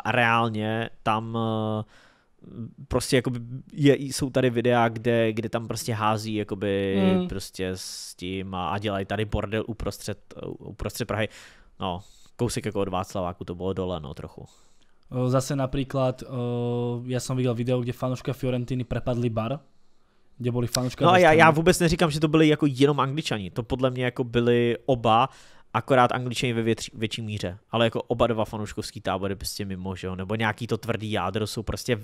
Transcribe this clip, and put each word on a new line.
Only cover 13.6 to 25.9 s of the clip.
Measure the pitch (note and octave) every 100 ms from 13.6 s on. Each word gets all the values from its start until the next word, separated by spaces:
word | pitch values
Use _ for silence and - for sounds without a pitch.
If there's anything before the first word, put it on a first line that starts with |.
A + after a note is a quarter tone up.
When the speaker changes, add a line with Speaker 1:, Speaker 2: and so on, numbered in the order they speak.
| F#2
Speaker 1:
dole, | F#2+ F2+ F2
no, | C#2+
trochu. | - D#2 - - _ _ _ _ _ -
Speaker 2:
O, | C3 B2
zase | C3 C3 C#3+
napríklad, | C3 C#3 C3+ C3+ C3 B2+ -
o, | B2+ A#2+ A#2+ A#2+ A#2+ A#2+ A#2+ B2+
ja | B2+
som | - C3
videl | B2+ A#2
video, | A#2+ B2+
kde | A#2+ A#2+
fanúška | B2+ B2+ - B2+
Fiorentiny | C3 B2 A#2+ B2+
prepadli | A#2 A#2+ C3 A#2+ A#2+
bar, | A2 A2 C#3 - _ - - _ _ _ -
kde | B2
boli | A#2+ A#2+
fanúška | - B2+ - E3+
Speaker 1:
No |
a | F3+
Speaker 2:
West |
Speaker 1:
já, | E3+
já | D#3 D#3+
Speaker 2:
Hamu. | D#3
Speaker 1:
vůbec | E3 F3
neříkám, | E3+ F3 E3+
že | D3+
to | D#3
byli | D#3+ D#3
jako | D3 D3
jenom | B2+ C#3 C#3+
Angličani, | C3 D3 D#3 A2+ F#2
to | -
podle | A2+ B2+ C3
mě | B2 B2+
jako | -
byli | B2 A#2+ A#2+ A#2+ A#2+ A#2 -
oba, | B2+ A2+ A2+ C3 - - - -
akorát | A2+ -